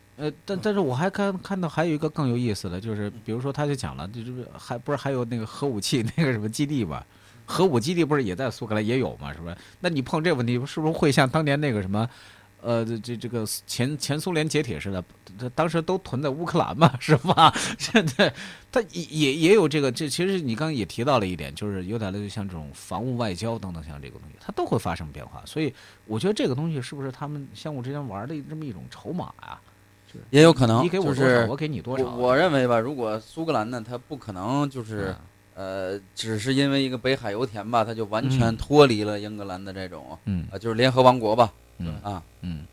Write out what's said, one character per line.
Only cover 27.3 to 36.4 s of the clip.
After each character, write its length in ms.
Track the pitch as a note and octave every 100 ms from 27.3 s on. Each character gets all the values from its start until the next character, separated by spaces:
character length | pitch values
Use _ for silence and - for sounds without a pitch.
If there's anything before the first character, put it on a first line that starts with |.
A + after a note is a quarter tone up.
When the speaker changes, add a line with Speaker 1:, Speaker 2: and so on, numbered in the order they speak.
| D3 C3+ G#2
Speaker 1:
相 180 | D#3+
互 80 | C3
之 80 | B2
间 180 | C#3+ C3+
玩 200 | G2 B2
的 80 | D#3 C3+
这 80 | D#3
么 80 |
一 80 | D3+
种 120 | F2+ B1+
筹 200 | - -
码 220 | E3+ G2 -
啊？ 200 | - - - _ _ _ -
就 140 | -
是 60 | -
Speaker 3:
也 140 | C#3
有 100 | E3
可 140 | C3+ A#2+
能， 160 | A2+
Speaker 1:
你 60 | F3
给 100 | E3+
我 60 | D3+
多 100 | C3
少， 60 |
Speaker 3:
就 60 | C3+
是 200 | B2 A2+
Speaker 1:
我 60 | C#3+
给 120 | D#3
你 140 | C3
多 160 | A#2+ C3
少。 80 | B2+
Speaker 3:
我， 220 | A#2+ B2
我 100 | C3
认 140 | F3+
为 160 | C#3+ B2+
吧， 120 | A#2
如 140 | A2+
果 260 | D3 A2+ A2
苏 240 | - D#3+
格 80 | E3
兰 160 | C3 G#2+
呢， 120 | B2
它 140 | A2 B2
不 180 | - C#3
可 180 | -
能 360 | F#2 G2+ C#3 C#3+
就 140 | C3
是， 240 | A2 G#2+ F#2+
Speaker 1:
嗯。 80 | F2+ F2 _ _ -
Speaker 3:
呃， 440 | F#2+ F#2+ F#2 G2 F#2+ -
只 240 | A2
是 140 | A2